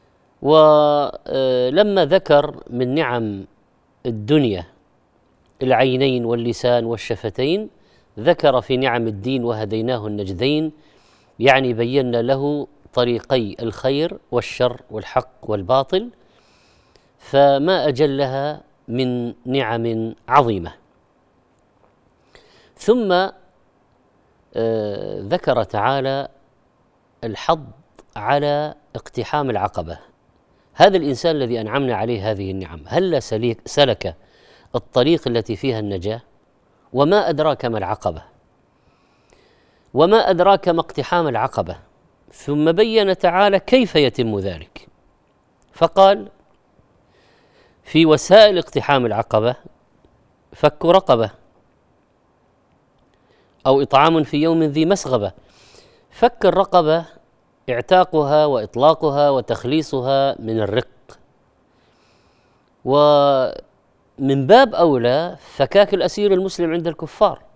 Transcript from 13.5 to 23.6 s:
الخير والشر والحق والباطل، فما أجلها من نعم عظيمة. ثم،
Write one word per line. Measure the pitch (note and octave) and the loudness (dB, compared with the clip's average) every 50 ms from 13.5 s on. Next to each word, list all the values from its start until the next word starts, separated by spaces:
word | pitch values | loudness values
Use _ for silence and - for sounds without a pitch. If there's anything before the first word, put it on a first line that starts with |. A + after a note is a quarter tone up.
| - - | -8 -8
الخير | A#2+ A2+ G2+ - - C3 C3+ C#3+ D#3 F3 - - _ _ | -10 -10 -10 -4 -4 -4 -2 -2 -4 -4 -6 -12 _ _
والشر | - B2 A#2 - - - B2 B2 A#2+ - - _ | -4 -4 -4 -4 -4 -2 -2 -2 -2 -6 -18 _
والحق | A2 G#2+ G#2 - - C3 - - _ _ | -12 -12 -12 -4 -4 -4 -4 -4 _ _
والباطل، | - - G#2+ G2+ F#2+ F2+ B2 C3+ C#3 - - F#3+ A3+ A#3+ - _ _ _ _ _ _ _ _ _ _ _ _ _ _ _ _ _ _ _ _ _ | -8 -6 -6 -6 -2 0 0 0 0 0 -4 -4 -4 -6 -16 _ _ _ _ _ _ _ _ _ _ _ _ _ _ _ _ _ _ _ _ _
فما | _ - - C#3 C#3+ C#3+ C#3 C#3 C#3 F3 F#3+ E3+ C3 D3+ | _ -2 2 4 4 6 4 2 2 0 0 0 0 -2
أجلها | C3 A#2+ D#3 C#3+ C#3 C3+ C#3 C3 C3 C3+ C#3 D3 D3+ - - _ _ _ _ - | 0 0 0 0 0 -2 -4 -4 -4 -6 -6 -6 -8 -10 -16 _ _ _ _ -8
من | A2+ B2 C3 B2+ B2 B2 A#2+ A#2+ - _ _ | -4 -4 -2 -2 -2 -4 -6 -8 -10 _ _
نعم | B2+ B2+ C#3 C3 A2 A2+ A#2 A#2 A#2 A2+ A2+ A2+ A2+ A2 _ _ - | -4 -4 -2 -2 -2 -2 -2 -2 -4 -4 -4 -6 -8 -10 _ _ 2
عظيمة. | B2+ C#3+ C#3 A#2 G#2+ F#2+ E2+ D#2+ - _ _ _ _ _ _ _ _ _ _ _ _ _ _ _ _ _ _ _ _ _ _ _ _ _ _ _ _ _ _ _ _ - _ _ _ _ _ _ _ _ | 2 2 2 2 -2 -4 -6 -10 -14 _ _ _ _ _ _ _ _ _ _ _ _ _ _ _ _ _ _ _ _ _ _ _ _ _ _ _ _ _ _ _ _ -20 _ _ _ _ _ _ _ _
ثم، | - - A#3 B3 A3+ G3 F3+ F3+ F#3+ F#3+ - - _ _ _ _ | 0 0 2 2 2 0 0 0 0 -2 -6 -14 _ _ _ _